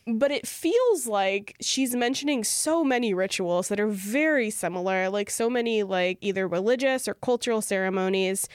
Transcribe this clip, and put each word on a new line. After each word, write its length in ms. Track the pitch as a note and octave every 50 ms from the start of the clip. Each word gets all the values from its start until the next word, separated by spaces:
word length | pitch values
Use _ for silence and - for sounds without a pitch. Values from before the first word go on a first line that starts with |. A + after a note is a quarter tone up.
| - -
But 240 | A#3 A3 C4 C#4
it 160 | C#4+ C4+ - -
feels 580 | - - - D#4+ F#4+ A#4+ C5 B4 A4 D#4+ A#3+
like 500 | A#3+ G#3 G3+ G3 G3 G3 G3+ G3+ - - -
she's 320 | - - - C4 C4+ B3 A#3+
mentioning 500 | B3 A#3+ A#3+ C4 - C#4+ D4 D4 B3 G#3+
so 400 | - - - - D4+ D#4 E4+ D#4+
many 300 | C4+ B3+ A#3+ B3 A3+ F#3+
rituals 540 | F3+ F#3+ G3 - - F#3+ F3 F3 F3 F#3 -
that 120 | G#3 G3
are 80 | G#3 G#3+
very 600 | G#3 F#3+ F#3+ G3+ G#3+ C#4+ D4+ D#4 D#4 C#4 A#3 G#3+
similar, 600 | G#3+ - - E3+ F3 F#3 F3 F#3+ F#3+ F#3 F#3 F#3+
like, 200 | G3 G#3 G3+ -
so 180 | - - A3+ A#3
many, 360 | B3 B3 A#3 A#3 A3+ G#3+ G#3
like, 340 | F#3+ F#3+ F#3 F3+ F3+ F#3 -
either 260 | - G3+ F#3+ F#3+ F#3+ F3+
religious 600 | E3+ F3 F#3+ A3 B3+ B3+ C4 C4+ C4 C4 - -
or 60 | G3+
cultural 480 | - - - B3 A#3+ - B3 A#3 A3
ceremonies 840 | G#3+ - G3+ F#3+ F#3+ F#3 F#3 F#3+ F#3 F#3+ F#3+ F#3+ F#3+ F#3 F#3+ G3 - -